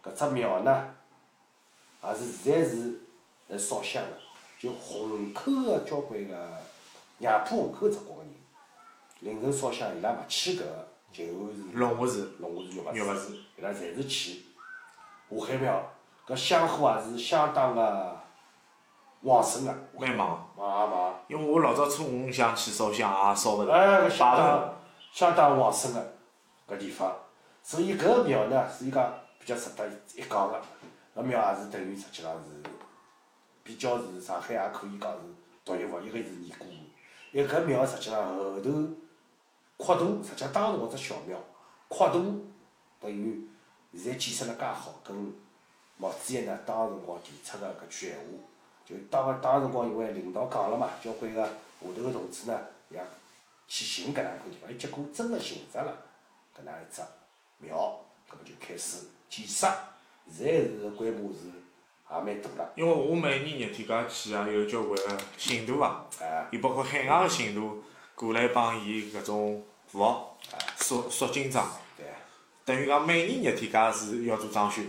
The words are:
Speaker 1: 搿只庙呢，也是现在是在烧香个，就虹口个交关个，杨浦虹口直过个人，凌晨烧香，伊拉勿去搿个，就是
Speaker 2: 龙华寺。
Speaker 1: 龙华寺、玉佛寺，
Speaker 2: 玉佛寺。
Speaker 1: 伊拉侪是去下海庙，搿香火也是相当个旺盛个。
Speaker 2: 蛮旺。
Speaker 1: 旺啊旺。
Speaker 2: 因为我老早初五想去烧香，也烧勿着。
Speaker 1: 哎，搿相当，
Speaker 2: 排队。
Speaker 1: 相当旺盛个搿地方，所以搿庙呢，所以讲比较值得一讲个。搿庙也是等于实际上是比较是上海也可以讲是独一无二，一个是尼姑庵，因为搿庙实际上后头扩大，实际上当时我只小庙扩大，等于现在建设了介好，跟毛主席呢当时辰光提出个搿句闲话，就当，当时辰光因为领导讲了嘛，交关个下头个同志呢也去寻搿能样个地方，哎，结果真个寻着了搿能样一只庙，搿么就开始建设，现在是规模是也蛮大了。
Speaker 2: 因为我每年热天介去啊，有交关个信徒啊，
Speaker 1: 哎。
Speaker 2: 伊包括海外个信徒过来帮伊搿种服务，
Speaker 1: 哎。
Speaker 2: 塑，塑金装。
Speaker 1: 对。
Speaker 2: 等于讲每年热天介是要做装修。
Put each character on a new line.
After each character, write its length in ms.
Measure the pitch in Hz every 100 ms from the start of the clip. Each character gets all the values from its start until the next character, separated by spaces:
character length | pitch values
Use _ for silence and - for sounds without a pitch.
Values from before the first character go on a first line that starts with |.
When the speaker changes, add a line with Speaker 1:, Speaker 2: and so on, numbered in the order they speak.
Speaker 1:
搿 120 | 95
只 120 | - 139
庙 320 | 127 110 92
呢， 340 | 120 135 - - _ _ _ _ _ _ _ _ _ _
也 120 | 90
是 180 | 110 120
现 300 | - 135 160
在 40 | 151
是 340 | 117 120 - - - _ _ -
在 80 | 101
烧 240 | - 110
香 200 | - 127
个， 60 | 101 - - - - -
就 140 | 123
虹 640 | 117 - 101 107 104 101
口 160 | - 277 269
个 160 | 247 185
交 160 | - 147
关 240 | 143 107 101
个， 320 | 87 87 82 - - - - - _
杨 260 | 117 107
浦 200 | - 220
虹 80 | -
口 160 | - 208
直 60 | 208
过 180 | - 151
个 60 |
人， 80 | 156 - - - - - - - _ -
凌 220 | - -
晨 100 | 131
烧 180 | 135 131
香， 240 | 117 110 85
伊 20 |
拉 120 | 104
勿 60 | - -
去 260 | - 180
搿 60 | 180
个， 280 | - 80 - - _
就 120 | -
是 80 | 85 90 104 101 92
Speaker 2:
龙 200 | 117 120 117
华 80 | 123
寺。 300 | 104 95 -
Speaker 1:
龙 180 | 85 87
华 60 |
寺、 60 | 92
玉 120 | 92
佛 120 | 76
寺， 40 | 110
Speaker 2:
玉 60 |
佛 120 | 101
寺。 220 | 98 - - - -
Speaker 1:
伊 20 |
拉 80 | 98
侪 260 | 98 87
是 100 | 85 135
去 380 | - 87 87 - - - - - - - - _
下 160 | 110 -
海 100 | 131
庙， 340 | 131 98 - - _ _ -
搿 80 |
香 320 | 135 - 175 165
火 320 | 151 139 107
也 60 |
是 140 | 107 120
相 360 | 120 165 151
当 200 | 143 127
个 460 | 117 110 98 92 90 - - - _ _ _ _ _ _ _
旺 200 | 131 120
盛 220 | 113 123
个。 100 | 131 - - -
Speaker 2:
蛮 160 | 131 110
旺。 320 | 85 82 85 -
Speaker 1:
旺 140 | 101
啊 140 | 101
旺。 400 | 107 92 90 - -
Speaker 2:
因 100 | 151
为 120 | 151
我 100 | 160
老 120 | 151
早 160 | 143 143
初 160 | 143
五 260 | 147 123 131
想 240 | 131 117
去 160 | 110 113
烧 220 | 101 107
香， 380 | 107 104 95 101
也 40 |
烧 200 | 101 113
勿 100 | 104
着。 80 | 104
Speaker 1:
哎， 300 | 165 196 196
搿 80 | 185
相 260 | - 123 123
当， 240 | 147 147
Speaker 2:
排 60 | -
队。 80 | - - - -
Speaker 1:
相 220 | - 175
当 240 | 165 147 131
旺 140 | 113
盛 220 | 101 127
个 200 | 117 - - _ _ _ _ -
搿 80 | 98
地 140 | 95
方， 260 | - 95 - - _ _ _
所 180 | - 156
以 160 | 190 202
搿 280 | 185 240
庙 220 | 180 120 110
呢， 200 | 131 -
所 180 | - 131
以 40 |
讲 240 | 135 123 - - _
比 80 | -
较 100 | 117
值 140 | - -
得 120 | 107 101 -
一 80 | - -
讲 220 | 104 98
个。 100 | 110 - - 160 - _ 110
搿 60 |
庙 300 | 127 120 101
也 100 | 98
是 80 | 101
等 100 | 101
于 160 | 92 98
实 140 | -
际 100 | -
上 120 | 82
是 340 | 82 76 73 76 - - - _ _ _ _ _ _
比 140 | - 113
较 200 | 127 120
是 220 | 95 90
上 220 | 90 87
海 120 | -
也 160 | 107 95
可 160 | - 101
以 100 | 101
讲 140 | 92
是 60 | 87 85 - _ _
独 120 | - 87
一 80 |
无 120 | 85 87
二， 60 |
一 80 | -
个 80 | 113
是 120 | 98
尼 220 | 90 85 -
姑 60 |
庵， 80 | 92 80 78 - - - -
因 100 | 135
为 60 | 139
搿 140 | 156
庙 220 | 165 127 135
实 120 | -
际 120 | 110
上 260 | 110 92 95
后 240 | 98 98
头 100 | 127 151 156 - - _ _ _ _ _ _ -
扩 180 | -
大， 80 | 175 180 208
实 120 | -
际 60 | -
上 120 | 135
当 200 | 196 214
时 60 | 196
我 100 | 113
只 80 | 131
小 180 | - - -
庙 120 | 90 - - - _ _
扩 200 | - 175
大， 60 | 175 196 202 - - _ _ _ _
等 100 | 104
于 380 | 101 110 110 110 - _ _ _ 87
现 160 | 107
在 60 | 131
建 160 | 131
设 120 | - 120
了 80 |
介 100 | 117
好， 360 | 127 - - -
跟 280 | - 101 101 - - _ _ _ _ -
毛 140 | 95
主 60 | 92
席 160 | - 127
呢 180 | 104 90 -
当 220 | 110 113
时 60 |
辰 120 | 95 87
光 140 | 85
提 100 | - 71
出 140 | - 101
个 80 | 98
搿 140 | 85 80
句 200 | - 92
闲 80 | 73
话， 80 | 71 71 - _ _ _
就 120 | - 101 -
当， 320 | 135 131 127
当 160 | 127 139
时 60 |
辰 100 | 131
光 140 | 123 117
因 100 | 107
为 140 | 110
领 220 | 101 90
导 140 | 98 127
讲 240 | 120 101
了 60 | 120
嘛， 140 | 120 -
交 120 | 113
关 200 | 110 113
个 100 | 110
下 60 | 107 - - -
头 220 | 92 110
个 100 | 127
同 180 | 117 -
志 160 | - 110
呢 100 | 110 - - _
也 100 | 90 90 - - _ _ _ _
去 180 | -
寻 280 | 110 - -
搿 40 | 135
能 80 |
样 140 | - -
个 60 | 92
地 60 | -
方， 100 | -
哎， 40 |
结 140 | 123 -
果 160 | 143 147
真 180 | - 233
个 80 | 214
寻 180 | - - -
着 100 | 120
了 140 | 147 - - _ _ _ _ -
搿 60 |
能 100 | -
样 80 | 80
一 120 | -
只 80 | - 80 - _ _ _ _
庙， 460 | 78 80 95 - - _ _
搿 60 |
么 60 | -
就 80 | - -
开 160 | - 87
始 300 | - 90 90 _ _
建 180 | - 208
设， 200 | - 190 - - - _ _ -
现 160 | - 135
在 60 |
是 380 | 165 117 107 104
规 200 | 104 113
模 220 | 104 101
是 160 | 90 87
也 720 | 87 - _ _ _ - 80
蛮 200 | 101 101
大 100 | - -
了。 100 | - -
Speaker 2:
因 100 | 165
为 60 |
我 220 | 151 139
每 260 | 170 147 135
年 180 | 151 139
热 160 | 107
天 140 | 104 107
介 200 | 117 117
去 260 | - 104
啊， 120 | 104 104
有 180 | 104 104
交 160 | 117
关 120 | 101
个 240 | 98 101 98 - -
信 300 | - 120 110
徒 140 | 143
啊， 260 | 117 - - -
Speaker 1:
哎。 260 | 80 80 -
Speaker 2:
伊 60 | -
包 120 | 131
括 120 | 127
海 200 | 131 143 131
外 140 | 165
个 60 | 185
信 260 | - 110
徒 280 | 104 107 107 - - -
过 180 | - 113
来 160 | 113 120
帮 300 | 123 117 113
伊 320 | 104 110 104
搿 120 | 104
种 420 | 95 104 104 104 - _ -
服 100 | 101
务， 40 | 107 123 - - -
Speaker 1:
哎。 60 | - - -
Speaker 2:
塑， 320 | - 123 117
塑 180 | - 123
金 220 | 143 135
装。 160 | 127 98 - - -
Speaker 1:
对。 100 | 73 - - - _ _
Speaker 2:
等 120 | - 131
于 100 | 139
讲 180 | 147
每 220 | 156 170 175
年 160 | 262
热 160 | 160 104
天 140 | 113
介 260 | 110 113 110
是 260 | 107 120
要 120 | 117 110
做 120 | 104
装 200 | 107 104
修。 120 | 107